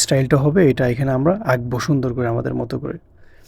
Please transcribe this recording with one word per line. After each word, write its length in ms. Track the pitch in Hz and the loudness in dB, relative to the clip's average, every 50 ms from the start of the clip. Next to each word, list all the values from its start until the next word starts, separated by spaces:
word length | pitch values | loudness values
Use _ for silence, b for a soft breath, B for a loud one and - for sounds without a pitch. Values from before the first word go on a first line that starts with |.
| - | 0
স্টাইলটা 340 | - 151 135 135 123 151 139 139 | 2 2 0 2 2 2 2 2
হবে, 180 | 151 147 196 180 139 | 2 4 4 4 4
এটা 120 | 123 - 131 123 120 | 4 2 0 0 0
এখানে 180 | 123 135 135 131 | 0 -2 0 0
আমরা 160 | 127 139 165 190 214 220 147 | 0 2 0 0 0 0 0
আঁকবো 240 | 127 123 120 120 127 120 - | 0 0 0 -4 -4 -4 0
সুন্দর 220 | - 151 135 127 127 120 | 0 0 0 0 -2 -2
করে 120 | 127 123 117 117 | -2 -2 -2 -2
আমাদের 200 | 120 127 131 127 123 | -2 -2 -4 -4 -4
মতো 140 | 120 117 131 127 143 | -6 -6 -6 -6 -6
করে। 140 | - - 170 _ _ - b b b b b b | -8 -10 -10 _ _ -20 b b b b b b